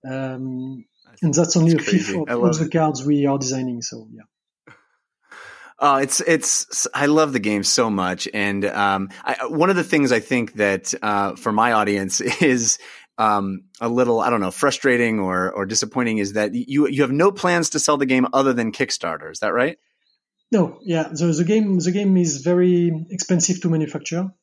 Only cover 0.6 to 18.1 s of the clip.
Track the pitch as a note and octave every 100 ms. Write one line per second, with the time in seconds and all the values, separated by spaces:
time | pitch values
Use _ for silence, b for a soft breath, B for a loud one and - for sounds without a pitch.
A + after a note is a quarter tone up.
0.6 | C3 C3 - _ _ - E3+ C#3+ E3+ F3+
1.6 | D#3+ D#3+ - G3 - F#3+ D3 A#2+ E3+ D#3+
2.6 | D#3+ E3+ D#3 C3 C#3 D3 C#3+ C#3 B2+ C3
3.6 | B2+ A#2+ A#2 A#2+ A2 A2+ A2 _ _ _
4.6 | _ - _ _ _ _ B B B B
5.6 | B _ C#3+ C3+ C3+ - D#3 D#3 - -
6.6 | - - - - C#3+ D3+ D#3 B2+ G#2 G#2
7.6 | G2 - A#2 G2+ F2+ G2 G2 G#2+ G2+ G2+
8.6 | G2 - G2+ G2 F#2+ B - E3+ C3 D#3
9.6 | F3 F#3 D#3+ D#3+ C3+ A#2+ - B2+ A2 G#2+
10.6 | G#2 G2 - - G#2+ G2+ G2 - A#2 G#2+
11.6 | A#2+ A2 G#2 G2+ G2 - A#2 - D#3+ B2+
12.6 | A2+ - B B B - A2 G#2 G2 F#2+
13.6 | _ - A#2 A#2+ A#2+ A2+ B2 A#2+ F#2+ -
14.6 | C#3+ - C#3 B2 A#2 A2 F#2 F#2 F#2 -
15.6 | G2 A2 G#2+ C3 A#2+ A2 G2 G#2 G#2+ A#2+
16.6 | B2 C#3 D3 C#3 C#3 C#3 F#3+ G3 F#3 F3
17.6 | D#3+ D#3 - C#3+ C#3